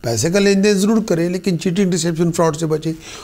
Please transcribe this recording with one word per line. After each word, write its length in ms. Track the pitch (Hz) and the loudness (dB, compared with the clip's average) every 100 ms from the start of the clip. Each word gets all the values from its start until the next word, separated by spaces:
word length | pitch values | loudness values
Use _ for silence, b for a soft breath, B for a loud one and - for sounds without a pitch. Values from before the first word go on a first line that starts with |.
पैसे 280 | - 113 151 | -4 -2 0
का 80 | 196 | 2
लेन 240 | 202 196 | 4 4
देन 120 | 208 | 2
ज़रूर 260 | 196 202 226 | 2 2 0
करें, 300 | 226 170 170 | 0 0 0
लेकिन 260 | 185 196 165 | -2 -2 -2
चीटिंग, 340 | 190 175 190 | -2 0 0
डिसेप्शन, 400 | 180 170 160 175 | 0 -2 0 -2
फ्रॉड 260 | 170 165 151 | 2 0 0
से 100 | 160 | -4
बचें। 260 | 156 156 160 B B | -2 -4 -8 B B